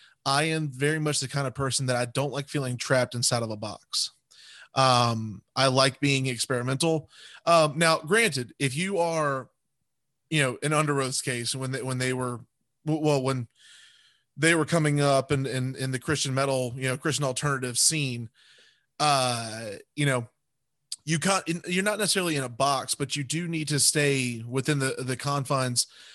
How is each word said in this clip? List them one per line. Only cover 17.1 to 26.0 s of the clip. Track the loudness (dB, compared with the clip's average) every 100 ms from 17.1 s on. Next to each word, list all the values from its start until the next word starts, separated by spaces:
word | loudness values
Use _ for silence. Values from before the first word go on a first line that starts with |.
| 0
alternative | -2 -2 -2 -2 -2 0
scene, | 2 2 -2 -4 -10 _ -20 -20 _ _ _ -2
uh, | 2 4 2 0 -4 -8 -10 -12 -10 -2
you | 2
know, | 2 -2 _ _ _ _ _ -16 -12
you | -4 -2
can't, | 0 0 0 -6 -2
you're | -2
not | 0 0
necessarily | 0 0 0 -2
in |
a | -4
box, | -2 0 0 -2
but | -4 -4 -4
you |
do | -4 -4 -4
need | -4 -2
to | 2
stay | 2 4 2 2 -2 -4 -6
within | -4 0 0
the, | 0 -2
the | -6 -4
confines | -2 -4 -2 -2 0 -2 -2 -6